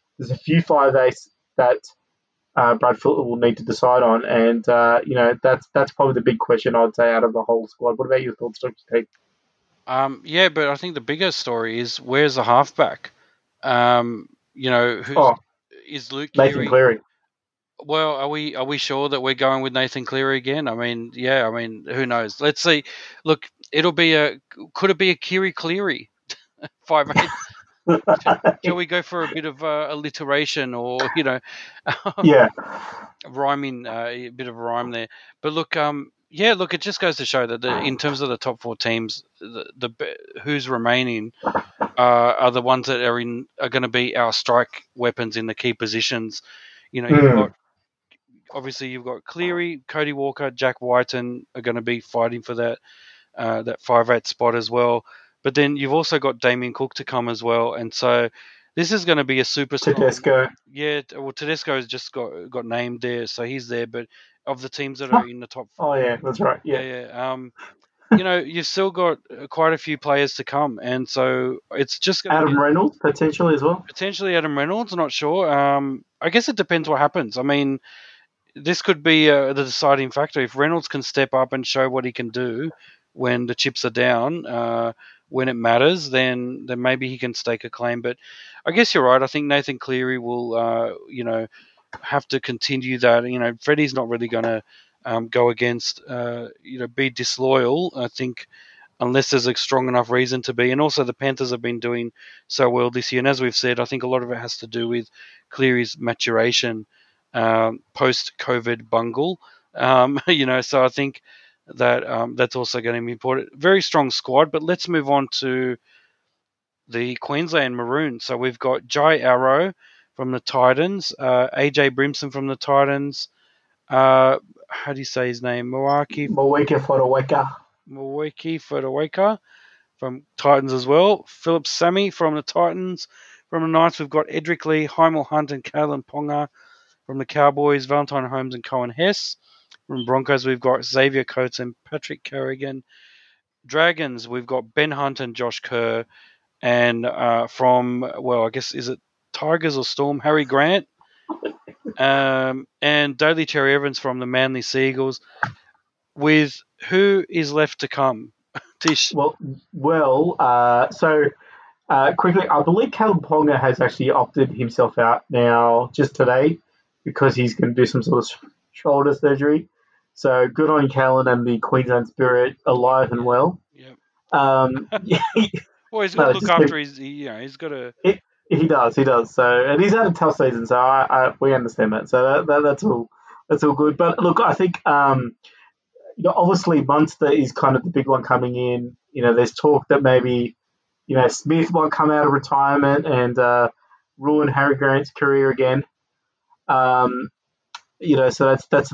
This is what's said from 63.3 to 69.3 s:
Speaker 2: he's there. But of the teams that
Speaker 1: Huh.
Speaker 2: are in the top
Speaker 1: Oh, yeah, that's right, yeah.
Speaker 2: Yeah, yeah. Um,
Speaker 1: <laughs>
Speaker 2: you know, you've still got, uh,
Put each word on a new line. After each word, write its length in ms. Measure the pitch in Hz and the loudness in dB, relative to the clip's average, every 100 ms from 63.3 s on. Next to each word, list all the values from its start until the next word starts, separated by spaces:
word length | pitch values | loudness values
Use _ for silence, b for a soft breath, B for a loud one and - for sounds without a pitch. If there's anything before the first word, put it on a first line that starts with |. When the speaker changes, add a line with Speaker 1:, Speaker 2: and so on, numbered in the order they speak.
| - | -8
Speaker 2:
he's 240 | 120 135 117 | -8 -10 -8
there. 180 | 120 117 | -8 -6
But 200 | 120 117 b b b | -10 -12 b b b
of 160 | - 127 | -10 -10
the 80 | 131 | -10
teams 300 | - 135 131 | -10 -10 -8
that 100 | 135 | 0
Speaker 1:
Huh. 80 | - | 0
Speaker 2:
are 100 | 120 | 0
in 120 | 123 | -14
the 80 | 120 | -16
top 200 | 131 110 - | -16 -16 -6
Speaker 1:
Oh, 160 | 151 | -4
yeah, 240 | 139 123 117 | -2 -2 -4
that's 180 | 131 113 | -6 -2
right, 200 | 131 - | -2 -2
yeah. 160 | 156 131 | -4 -6
Speaker 2:
Yeah, 200 | 131 123 123 | -6 -10 -12
yeah. 200 | 120 131 | -8 -8
Um, 220 | 131 127 - B B _ _ - | -8 -12 -20 B B _ _ 2
Speaker 1:
<laughs> 0 | |
Speaker 2:
you 120 | 214 | 2
know, 140 | 185 180 | 4 0
you've 260 | 139 170 151 | -2 -6 -4
still 240 | 190 190 | -2 -2
got, 280 | 175 175 143 | 0 -2 -2
uh, 180 | - | -10